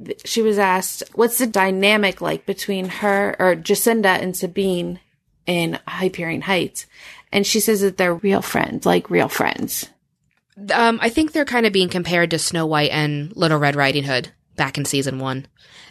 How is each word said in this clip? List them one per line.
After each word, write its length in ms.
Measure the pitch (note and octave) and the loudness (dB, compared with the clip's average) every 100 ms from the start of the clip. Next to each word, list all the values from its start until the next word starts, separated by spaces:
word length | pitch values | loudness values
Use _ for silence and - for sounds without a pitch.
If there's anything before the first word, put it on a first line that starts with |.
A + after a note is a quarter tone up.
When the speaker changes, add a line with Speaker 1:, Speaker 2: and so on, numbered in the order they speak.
Speaker 1:
th-, 180 | - - - | -12 -10 -4
she 160 | A3+ | 0
was 160 | A3 G3+ | 2 2
asked, 460 | F#3+ F#3 - - - - | 2 2 -2 -8 -6 0
"What's 220 | A#3 A#3 | 2 2
the 100 | A#3+ | 0
dynamic 760 | G3+ F#3+ F#3+ G3 G#3+ G3+ F3+ | 2 2 2 4 4 2 0
like 240 | E3+ D#3 - | -4 -4 -6
between 420 | F#3+ - G3 F#3 | -6 -4 -4 -6
her, 480 | - G#3 G3 G3+ - | -2 0 2 0 2
or 180 | F#3 E3 | 2 2
Jacinda 680 | D#3+ G3+ A#3 A3+ G3+ F3+ | 2 2 2 4 4 2
and 160 | F#3 F3+ | -2 -4
Sabine 640 | F3 F3+ G3 F3+ F3 F3+ _ _ _ _ - | -4 -2 0 0 -4 -8 _ _ _ _ -2
in 340 | F3 E3 - - | 0 0 -4 -8
Hyperion 560 | F3 F#3 F3+ E3 D#3 | -4 -2 -2 -6 -4
Heights?" 440 | E3 F#3 - - - - - - _ | -2 -2 -2 -6 -16 -20 -20 -20 _
And 120 | G3+ G3+ | 0 2
she 140 | A3 | 2
says 220 | G#3 G#3 | 2 2
that 160 | G3 F#3 | 2 2
they're 160 | F3+ E3+ | 0 2
real 260 | G3+ G3 | 2 0
friends, 440 | - - - - - | 0 -2 -2 -2 2
like, 240 | F3 - | 2 2
real 180 | F3 - | 0 0
friends. 640 | - - - - - - _ _ _ _ _ _ - G3+ | 0 -2 -2 -6 -6 -10 _ _ _ _ _ _ -10 -2
Speaker 2:
Um, 240 | F3+ A#3 A3+ | 0 2 2
I 80 | A3+ | 0
think 240 | D#4 D#4 | 0 0
they're 100 | D#4+ | 0
kind 220 | C#4 B3 A3 | 0 2 2
of 80 | |
being 160 | F#3+ F3+ | 2 2
compared 420 | F#3 E3 F3 E3+ | 0 0 2 2
to 80 | D#3+ | 0
Snow 260 | - E3+ D#3+ | -2 -2 0
White 260 | D3+ D3 | 2 2
and 440 | D3+ D3+ D3 D3+ - | 0 0 -2 -6 -2
Little 240 | E3 D3+ | 0 2
Red 160 | C#3+ C#3+ | 2 2
Riding 300 | C3+ C#3+ C#3 | 0 0 -2
Hood 240 | B2 - _ _ - | -4 -4 _ _ -6
back 220 | C3+ C#3+ | -4 -4
in 80 | C3+ | -4
season 340 | C#3 C3 C3 | -2 -2 -4
one. 260 | C3 C3 C#3 _ _ - - | -6 -8 -10 _ _ -20 -12